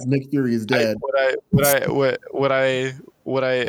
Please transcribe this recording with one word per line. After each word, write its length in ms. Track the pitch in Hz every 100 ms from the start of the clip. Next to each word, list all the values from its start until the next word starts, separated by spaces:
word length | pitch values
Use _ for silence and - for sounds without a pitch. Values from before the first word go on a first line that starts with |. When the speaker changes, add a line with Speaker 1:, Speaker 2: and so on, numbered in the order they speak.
| 127
Speaker 1:
understand. 60 |
Speaker 2:
Nick 180 | 139 135
Fury 240 | 143 127 117
is 80 |
Speaker 1:
I, 20 | 107
Speaker 2:
dead." 320 | 127 110 107
Speaker 1:
what 160 | - 135
I, 160 | 135 127 -
what 160 | 139 143
I, 220 | 139 -
what, 280 | 139 135 - -
what 200 | - 139
I, 420 | 135 135 131 131 131 - _
what 200 | - 131
I, 200 | 131 127